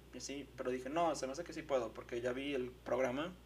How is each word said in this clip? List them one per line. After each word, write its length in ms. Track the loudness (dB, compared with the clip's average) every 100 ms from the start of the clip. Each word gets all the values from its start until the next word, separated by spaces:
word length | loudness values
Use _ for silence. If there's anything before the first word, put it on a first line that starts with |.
| -14
y 40 | -12
así, 300 | -8 -8 -8 -4
pero 140 | -2
dije, 200 | 0 0
"No, 240 | 4 4 4
se 100 | -2
me 60 |
hace 100 | -4
que 80 | -6
sí 80 | -6
puedo", 320 | 2 2 2
porque 260 | -6 -4 -2
ya 100 | 0
vi 200 | 0 0
el 160 | 0 -2 -4
programa 500 | 0 4 4 2 -2 -4